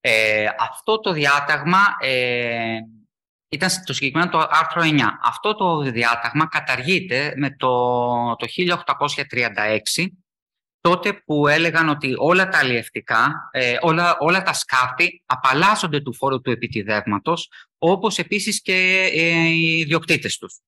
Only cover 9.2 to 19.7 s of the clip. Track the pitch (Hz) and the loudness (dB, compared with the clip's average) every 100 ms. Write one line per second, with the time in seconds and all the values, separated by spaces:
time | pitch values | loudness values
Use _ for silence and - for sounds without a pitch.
9.2 | 139 120 120 104 107 110 - - 180 - | -6 -2 -2 -2 -2 -2 -2 -4 -4 -8
10.2 | _ _ _ _ _ _ 175 175 190 202 | _ _ _ _ _ _ 0 0 0 -6
11.2 | _ 151 147 151 170 165 160 147 139 127 | _ 0 2 4 2 2 0 0 -2 -2
12.2 | 143 180 185 175 135 120 110 - - 113 | 2 4 2 2 0 0 -4 -12 -2 2
13.2 | 131 151 - 139 123 123 165 160 175 165 | 2 0 -8 -2 0 0 2 2 2 2
14.2 | 147 185 180 147 - 131 127 - 175 - | 2 2 0 -4 0 0 0 0 -2 -2
15.2 | _ 127 131 135 185 208 180 147 139 117 | _ 0 2 4 4 2 0 -4 -4 -2
16.2 | 135 131 127 117 117 113 101 107 104 101 | -2 0 -2 -2 -2 -6 -2 -2 0 -2
17.2 | - 165 - - - _ 165 190 214 190 | -2 -4 -4 -16 -20 _ 0 2 0 -2
18.2 | 170 208 196 208 - 185 185 190 185 156 | -4 -4 -4 -6 -2 0 2 2 2 0
19.2 | 165 170 165 165 165 | 2 2 2 2 2